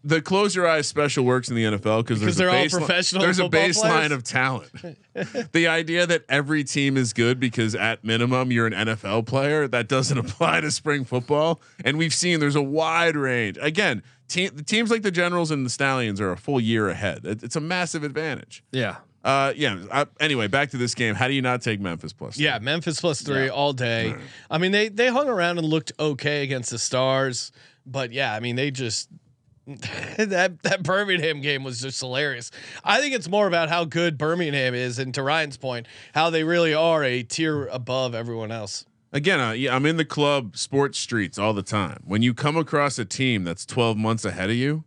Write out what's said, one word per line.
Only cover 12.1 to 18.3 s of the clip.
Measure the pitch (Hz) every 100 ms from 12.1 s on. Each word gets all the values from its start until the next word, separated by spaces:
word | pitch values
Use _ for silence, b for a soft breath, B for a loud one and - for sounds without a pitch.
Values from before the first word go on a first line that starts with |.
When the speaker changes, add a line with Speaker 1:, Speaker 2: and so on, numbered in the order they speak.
Speaker 1:
seen | - 175 165
there's | 147 143
a |
wide | 139 151 160 165 170 151
range. | 131 123 107 90
Again, | 147 160 196 113 b b _
te-, | 175 185
the | 135
teams | 147 214 233
like | 226
the | 202
Generals | 175 175 175 160
and | 151 127
the |
Stallions | - 139 131 117 98
are | 101
a | 87
full | - 139
year | 113 113 104
ahead. | 82 101 71
It, | 80 107
it's | 117 165
a |
massive | 156 185 175 165
advantage. | 147 139 156